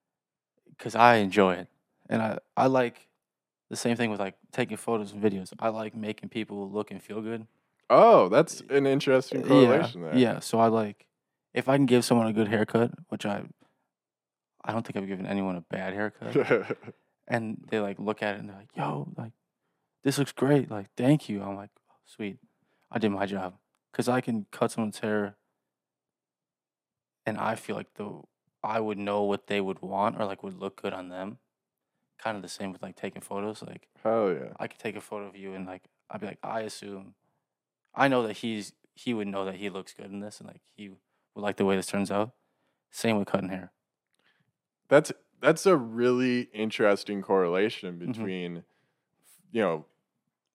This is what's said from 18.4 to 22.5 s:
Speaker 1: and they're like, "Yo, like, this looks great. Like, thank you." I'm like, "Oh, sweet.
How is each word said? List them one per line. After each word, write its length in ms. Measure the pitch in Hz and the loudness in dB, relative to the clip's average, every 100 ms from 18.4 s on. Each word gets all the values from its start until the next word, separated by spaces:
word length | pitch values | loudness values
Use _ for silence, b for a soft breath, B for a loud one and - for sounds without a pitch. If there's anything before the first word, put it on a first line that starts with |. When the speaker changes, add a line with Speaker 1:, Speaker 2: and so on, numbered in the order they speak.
Speaker 1:
and 80 | 107 | -10
they're 80 | 98 | -16
like, 140 | 107 | -16
"Yo, 380 | - 147 143 143 - | -8 -6 -6 -8 -12
like, 140 | 113 - _ _ _ _ _ _ | -14 -16 _ _ _ _ _ _
this 140 | 139 135 | -2 0
looks 160 | 135 | -2
great. 380 | - 135 147 - | 0 4 4 2
Like, 160 | 107 101 - | -8 -10 0
thank 320 | 123 151 - | 2 2 0
you." 140 | 101 | -8
I'm 140 | 98 98 | -8 -10
like, 120 | 104 _ _ | -14 _ _
"Oh, 40 | _ _ | _ _
sweet. 320 | - 104 - _ | -10 -10 -10 _